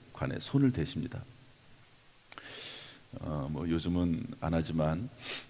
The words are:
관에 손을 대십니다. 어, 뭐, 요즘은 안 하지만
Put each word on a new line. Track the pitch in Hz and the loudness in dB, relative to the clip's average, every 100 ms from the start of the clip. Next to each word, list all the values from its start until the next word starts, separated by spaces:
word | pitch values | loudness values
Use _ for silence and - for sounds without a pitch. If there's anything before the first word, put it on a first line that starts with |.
| - | -18
관에 | - 65 65 | -4 -2 -2
손을 | - 143 135 | 0 4 6
대십니다. | 123 76 - - - - - - - - - - - - - - - - - - - - - - - | 4 0 -2 -4 -6 -12 -16 -20 -20 -20 -20 -20 -20 -20 -20 -18 -16 -14 -12 -10 -10 -14 -18 -14 -8
어, | - 73 69 | -4 -2 -2
뭐, | 76 85 | -2 2
요즘은 | 82 87 87 87 80 - - | 2 4 4 4 2 -2 -4
안 | 82 | 2
하지만 | 82 80 80 78 82 123 - - - | 2 2 2 2 2 -2 -8 -8 -8